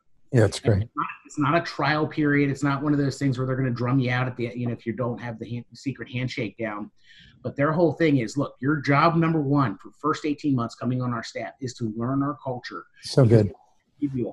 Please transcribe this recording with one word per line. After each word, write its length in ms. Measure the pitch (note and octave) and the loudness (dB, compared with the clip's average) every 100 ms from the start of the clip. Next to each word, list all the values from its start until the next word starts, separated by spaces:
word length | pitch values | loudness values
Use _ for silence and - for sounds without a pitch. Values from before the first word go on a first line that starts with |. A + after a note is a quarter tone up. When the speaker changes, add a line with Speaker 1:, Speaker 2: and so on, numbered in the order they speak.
| _ _ _ | _ _ _
Speaker 1:
Yeah, 80 | C3 | 4
that's 180 | G2+ - | 4 2
great. 160 | - | 2
Speaker 2:
And 80 | G2 | 2
it's 120 | A2 - | 0 -6
not, 100 | E3 - - | -8 -10 -12
it's 120 | - | -2
not 160 | C#3 E3 | 2 2
a 40 | |
trial 480 | E3+ - C#3+ D3+ D3+ | 0 -2 0 0 0
period. 420 | - D3 C#3+ C#3+ | 0 2 4 2
It's 140 | C#3 | 0
not 180 | C#3+ C3+ | 0 0
one 100 | D3 | 0
of 60 | C#3+ | 0
those 200 | C#3 B2+ | 0 0
things 200 | C#3+ B2 | -2 0
where 80 | C3 | -2
they're 100 | C3 | -2
gonna 140 | C3 | -2
drum 300 | A#2 B2 C3+ | -2 0 2
you 100 | B2 | 2
out 160 | B2 B2+ | 0 -2
at 100 | A#2+ | -4
the, 140 | A2+ B2 | -6 -4
you 100 | A#2+ | -4
know, 60 | |
if 120 | A#2 | -4
you 80 | A#2 | -6
don't 280 | G#2+ B2 A2+ | -4 -4 -6
have 180 | A#2+ A2+ | -10 -10
the 100 | G#2+ | -10
hand, 160 | A#2+ - | -10 -12
secret 360 | A#2+ C#3 B2 A#2 | -10 -8 -8 -8
handshake 480 | B2 B2+ - G#2+ - | -6 -6 -4 -8 -6
down. 320 | A2 G#2 G#2+ - - - - - | -8 -8 -12 -16 -20 -20 -20 -14
But 120 | B2+ - | -10 -2
their 140 | C#3+ | 0
whole 220 | D#3 E3 | 2 2
thing 260 | - E3 C#3 | 4 2 2
is, 180 | A2 C#3 | 0 -4
"Look, 200 | C3 - | -4 -4
your 160 | C3 D3+ | -2 0
job 380 | C3+ C#3+ E3 | 2 4 4
number 260 | E3 D#3+ D#3+ | 4 2 0
one 340 | C3+ C#3+ C3+ - | 2 2 2 -2
for 120 | - - | -12 -6
first 240 | D3 D3+ | -4 -2
eighteen 320 | D#3 C#3+ D3+ C3 | -4 -2 0 0
months 180 | A#2 | -2
coming 260 | - B2 B2+ | -4 -4 -2
on 120 | B2 | -2
our 100 | A#2+ | -6
staff 300 | - B2 A2 - | -8 -10 -10 -10
is 140 | B2 | -12
to 180 | - A2+ A2 | -6 -6 -4
learn 280 | A#2 C#3 | -2 0
our 120 | C#3 D3 | -2 -4
culture." 440 | C3 B2 - F#2 - _ | -8 -8 -10 -14 -16 _
Speaker 1:
So 200 | - - | 0 4
Speaker 2:
Because 200 | B2 A2+ | 8 8
Speaker 1:
good. 80 | G2 - _ _ _ _ | 6 -2 _ _ _ _
Speaker 2:
we 80 | C#3+ | -4
give 80 | C3 | -4
you 100 | |
a 20 | A2 | -6